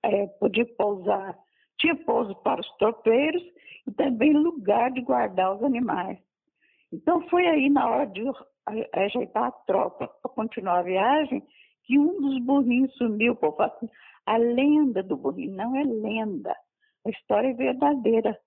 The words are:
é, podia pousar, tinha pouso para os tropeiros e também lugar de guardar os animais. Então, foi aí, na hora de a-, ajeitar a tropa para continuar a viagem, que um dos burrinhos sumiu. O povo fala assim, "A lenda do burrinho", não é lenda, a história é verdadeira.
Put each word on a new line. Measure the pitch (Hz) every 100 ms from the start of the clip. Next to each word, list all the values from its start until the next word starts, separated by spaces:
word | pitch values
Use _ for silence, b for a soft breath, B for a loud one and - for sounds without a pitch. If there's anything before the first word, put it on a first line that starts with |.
é, | 175 196 196 -
podia | 208 208 240 -
pousar, | 208 202 180 202 196 - _ _ _ _
tinha | 320 330
pouso | - 233 220 196
para | - 247
os | - _
tropeiros | 208 226 - 233 294 339 349 _ B B -
e |
também | 208 277 233 302
lugar | 294 320 330 190 220 247
de | 254
guardar | 240 247 226 185 185
os | 196
animais. | 254 240 247 - 185 190 _ _ _ _ _ _ _
Então, | - - 349 330
foi | 349 359
aí, | 311 269
na | 285 247
hora | 233 247
de | 190 240
a-, | - - _ - 220 - -
ajeitar | 196 247 185 208
a | 247
tropa | - - 190 - - - _
para | -
continuar | - 220 - 190 180
a |
viagem, | 180 185 214 294 285 254 - b b b
que | _ 269
um | 294 381
dos | 277 269
burrinhos | 240 277 240 247 262 -
sumiu. | 240 208 226
O | 240
povo | 156 -
fala | -
assim, | - - b b b -
"A | 226
lenda | 233 240 285 302 285 196
do | 190 151
burrinho", | 135 185 - 190
não | 226 262
é |
lenda, | 294 226 208 220 214 202 - - _ _ _ _
a | -
história | - _ 208 254
é |
verdadeira. | 240 262 254 285 285 220 226 220 220